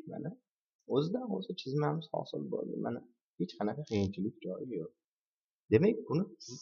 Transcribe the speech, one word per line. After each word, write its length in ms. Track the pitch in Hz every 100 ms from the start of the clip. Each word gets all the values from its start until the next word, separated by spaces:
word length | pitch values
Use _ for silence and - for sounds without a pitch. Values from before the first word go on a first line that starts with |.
| -
Mana 220 | - 151 240 _ _ _ _ -
o'zidan 380 | 123 160 247 247
o'zi 220 | 190 - 180
chizmamiz 500 | - 147 147 156 -
hosil 340 | - - 151 143
bo'ldi. 260 | - - -
Mana 220 | 110 120 - _ _ -
hech 140 | 175 -
qanaqa 280 | 104 131
qiyinchilik 520 | 151 104 98 101 101 -
joyi 280 | - 92 131
yo'q. 220 | 98 80 - _ _ _ _ _ _ -
Demak, 260 | 110 196 -
buni 220 | - 151 202 -
siz 200 | - 123